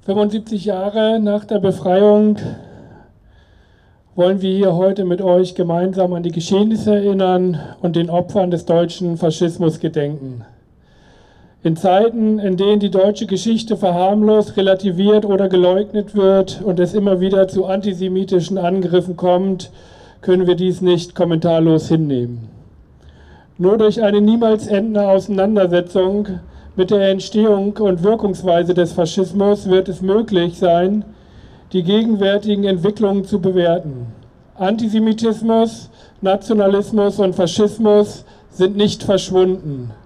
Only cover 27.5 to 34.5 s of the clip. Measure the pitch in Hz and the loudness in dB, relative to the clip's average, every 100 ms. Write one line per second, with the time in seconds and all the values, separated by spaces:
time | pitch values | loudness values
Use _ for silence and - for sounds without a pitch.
27.5 | 202 202 202 208 180 190 220 208 185 185 | 2 0 -2 -2 0 0 0 -2 -4 0
28.5 | 170 170 175 170 170 170 202 185 202 202 | 0 2 0 0 0 -2 -2 -2 0 0
29.5 | 208 196 185 185 160 185 202 226 190 175 | 0 2 2 0 -6 0 0 0 -2 -2
30.5 | 170 180 170 180 214 202 - - - - | 0 2 2 2 -2 -6 -18 -20 -20 -20
31.5 | - - 185 175 208 226 208 196 202 214 | -20 -6 -4 0 0 2 0 0 0 0
32.5 | 202 202 190 185 208 202 196 190 202 185 | -2 0 0 -2 0 0 0 -2 -2 0
33.5 | 185 170 175 156 127 120 - - _ _ | 0 0 0 -4 -12 -14 -16 -20 _ _